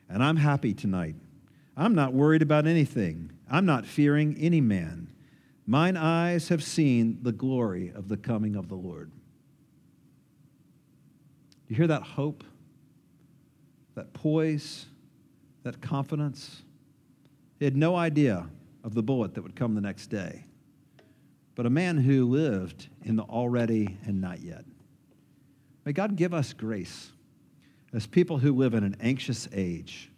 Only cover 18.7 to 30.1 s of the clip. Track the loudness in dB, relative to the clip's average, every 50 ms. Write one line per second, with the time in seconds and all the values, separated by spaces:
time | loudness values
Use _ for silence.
18.7 | -20 _ -12 -6 -4 -2 0 0 0 0 -2 -2 -6 -8 -12 -12 -8 -4 -2 -2
19.7 | -2 -2 -2 -4 -6 -10 -10 -8 -8 -6 -6 -8 -10 -14 -18 -20 -20 _ _ _
20.7 | _ _ _ _ _ _ -20 _ _ _ _ _ _ _ _ _ _ -4 0 0
21.7 | 2 2 2 2 2 2 4 4 6 4 4 4 4 2 2 2 0 -2 -4 -6
22.7 | -10 -14 -20 -20 -20 -12 -4 -2 -2 -2 -2 -2 -4 -4 -2 0 0 0 2 2
23.7 | 2 2 0 0 -4 -6 -6 -4 -4 -2 -4 -4 -6 -10 -12 -14 -16 -16 -18 -20
24.7 | -20 -20 -20 _ _ _ _ _ _ _ _ _ _ _ _ _ _ _ _ _
25.7 | _ _ -8 -6 -2 -2 -2 -2 0 0 0 0 0 -2 -2 -4 -6 -8 -8 -6
26.7 | -6 -6 -8 -10 -12 -16 -20 -20 -20 _ _ _ _ _ _ _ _ _ _ _
27.7 | _ _ _ _ -6 -6 -6 0 2 2 4 4 2 0 2 2 4 4 2 2
28.7 | 2 2 0 0 -2 -2 -2 -2 -2 -2 -4 -6 -6 -6 -8 -8 -6 -4 -4 -4
29.7 | -4 -6 -10 -14 -16 -18 -20 -20